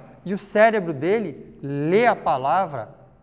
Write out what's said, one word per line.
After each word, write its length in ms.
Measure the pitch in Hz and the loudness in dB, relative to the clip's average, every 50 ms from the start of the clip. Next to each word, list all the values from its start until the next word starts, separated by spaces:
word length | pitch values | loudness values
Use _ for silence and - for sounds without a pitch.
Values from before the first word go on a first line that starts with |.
| - - - - - | -14 -20 -20 -16 -8
e 100 | 175 202 | -8 -8
o 40 | 185 | -8
cérebro 560 | - - - 208 214 226 214 214 175 165 156 | -8 -2 4 4 6 6 4 2 -2 -4 -6
dele 640 | 131 143 175 208 233 208 160 131 - - - - - | -4 -2 0 0 0 -2 -6 -10 -12 -18 -20 -18 -14
lê 440 | - 139 143 143 147 160 180 214 247 | -10 -6 -4 -2 0 2 2 4 4
a 100 | 233 190 | 4 2
palavra 800 | - - 175 151 131 131 139 160 185 190 165 147 123 104 - - - - - _ _ | 0 0 -2 -2 0 0 0 0 0 0 -2 -6 -10 -12 -12 -16 -20 -20 -20 _ _